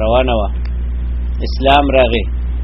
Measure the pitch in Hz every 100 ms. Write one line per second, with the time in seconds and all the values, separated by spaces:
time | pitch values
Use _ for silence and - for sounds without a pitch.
0 | 110 123 127 113 98 - - - - -
1 | - - - - 113 - 135 143 139 131
2 | 120 113 - - - -